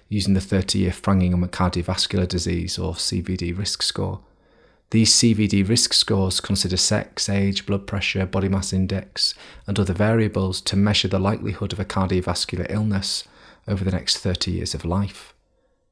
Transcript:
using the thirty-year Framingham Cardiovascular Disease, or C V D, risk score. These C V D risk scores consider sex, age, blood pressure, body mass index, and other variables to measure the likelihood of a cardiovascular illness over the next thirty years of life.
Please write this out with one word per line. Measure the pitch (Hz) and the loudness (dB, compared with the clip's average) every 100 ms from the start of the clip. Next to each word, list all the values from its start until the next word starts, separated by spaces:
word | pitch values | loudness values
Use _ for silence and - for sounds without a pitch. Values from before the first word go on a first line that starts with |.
| - | -4
using | 104 95 | -2 2
the | 95 | 2
thirty-year | - 95 - 98 92 | 2 0 2 0 0
Framingham | - - 95 90 90 90 | 0 2 4 4 2 0
Cardiovascular | - 90 87 85 90 - 95 90 | 0 0 0 -2 -2 0 0 0
Disease, | 87 92 85 87 - | 0 -2 -2 -4 -4
or | 85 85 | -4 -4
C | - 98 | -2 -2
V | 92 92 | -2 -4
D, | 87 | -4
risk | 90 101 - | -4 -4 -2
score. | - - 95 95 - _ _ _ _ _ - | -4 -2 -4 -6 -12 _ _ _ _ _ 0
These | 110 110 | 2 4
C | - 120 | 4 4
V | 107 104 | 4 4
D | 101 | 2
risk | 95 117 - | 2 2 2
scores | - - 101 95 - | 0 2 2 2 -2
consider | - 101 90 92 | -2 -2 0 0
sex, | - 107 - - - | 0 0 -2 -6 -2
age, | 98 98 98 - | 2 2 0 -2
blood | 98 - | -4 -2
pressure, | 98 - 98 | -4 -2 -2
body | 92 98 98 | 0 0 2
mass | 98 - | 0 0
index, | 95 95 98 - - - - - - - | 0 0 -2 -6 -2 -2 -2 -14 -16 -4
and | 101 | -2
other | 90 | 0
variables | 90 107 113 107 95 95 92 | 2 4 4 2 0 -2 -2
to | - 98 | -2 2
measure | 104 101 92 | 4 2 2
the | 95 | 2
likelihood | 98 110 104 98 101 | 2 0 -4 -4 -6
of | - | -4
a | |
cardiovascular | 95 95 92 92 90 90 - 92 - | -4 0 2 0 0 -4 -4 -4 -2
illness | 104 110 98 - - - - - - - | 0 0 0 -2 -6 -8 -20 -20 -18 -4
over | 95 | -2
the | 95 | 0
next | 87 - - | -2 -2 -2
thirty | 95 87 92 | -2 -2 -2
years | 87 82 | -2 -4
of | - 82 | -6 -2
life. | 95 101 - - _ _ _ _ _ _ | 0 -2 -6 -20 _ _ _ _ _ _